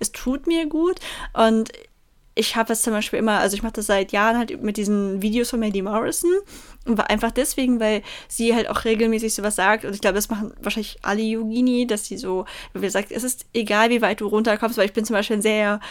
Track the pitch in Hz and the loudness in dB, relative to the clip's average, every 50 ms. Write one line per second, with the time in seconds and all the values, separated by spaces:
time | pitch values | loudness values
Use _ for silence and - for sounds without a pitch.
0 | 208 - - - - 247 269 277 - 339 330 330 320 302 320 311 330 359 370 - | -6 -6 -6 -4 -4 -4 -4 -2 0 0 0 0 0 0 0 2 2 2 0 -2
1 | - - - - - - - - 226 220 220 220 220 - - - - - _ _ | -6 -12 -12 -12 -12 -4 2 4 4 4 4 2 0 -2 -8 -16 -20 -20 _ _
2 | _ _ _ _ _ _ _ - 220 - - 233 220 - 226 - - 240 214 214 | _ _ _ _ _ _ _ -2 -2 0 0 -2 0 0 0 0 0 0 0 -2
3 | 220 - 220 - 220 220 208 180 - 190 202 208 226 226 - 220 208 - 202 196 | -2 -2 -2 0 2 2 2 2 2 2 0 -2 -4 -4 -4 -4 0 2 2 2
4 | 196 - - 202 208 226 226 240 233 - - - - 214 208 220 202 202 208 202 | 2 0 0 2 2 4 2 2 0 -2 -6 -4 -4 -4 -2 -2 0 0 2 0
5 | 202 196 190 190 202 214 214 247 240 - - 226 220 214 196 196 185 208 214 220 | 0 -2 -2 -2 0 0 2 0 0 0 0 -2 -2 0 0 -2 -2 0 0 0
6 | - - - - 339 349 359 403 403 - - - - - - - - 247 226 208 | 0 0 -2 0 2 2 2 2 -2 -6 -14 -20 -20 -20 -20 -8 -2 0 0 2
7 | - - 208 214 233 233 - 247 285 - - 277 262 247 247 226 220 214 214 202 | 2 2 0 2 0 0 0 0 0 0 0 0 2 2 2 2 2 2 0 0
8 | - - - - - - - - 233 233 233 233 - - 214 - - 226 226 214 | -2 -8 -14 -16 -14 -10 -4 0 2 2 4 2 0 0 -4 -2 0 0 2 2
9 | 226 226 226 220 226 220 - - 202 208 208 - 185 196 214 220 - - 196 202 | 2 2 2 0 0 -2 -2 -2 -2 -2 0 2 4 4 2 2 0 -6 -4 0
10 | - 196 180 208 - - 226 202 214 - - - - 208 - 220 208 - - - | 0 2 2 2 0 -2 -4 -4 -4 -8 -10 -6 -6 -4 -4 -4 -6 -6 -10 -6
11 | - - 202 214 220 220 226 226 220 214 226 247 254 254 247 240 247 240 208 208 | -2 -2 0 0 0 -2 -2 -2 -2 -2 0 2 4 4 4 2 2 2 0 -2
12 | - - 196 190 - 190 185 185 190 - - - - - - 190 202 180 190 190 | -2 -6 -8 -8 -4 -4 -4 -4 -4 -6 -12 -14 -16 -10 -6 -4 -4 0 0 -2
13 | 208 - - 220 247 254 - - - - - 233 220 202 208 208 226 233 240 233 | -2 -2 -6 -6 -4 -4 -6 -6 -10 -4 -2 -2 0 2 2 4 4 4 4 4
14 | 220 185 208 - 214 196 208 214 226 240 208 - - 226 247 214 190 208 - 226 | 4 2 0 -2 -2 0 0 2 2 2 2 2 0 -2 2 2 0 2 0 -2
15 | 214 - 226 196 208 - 220 208 208 220 214 214 208 208 208 208 - - | -2 0 0 0 0 0 0 2 2 2 2 2 2 0 0 -2 -6 -12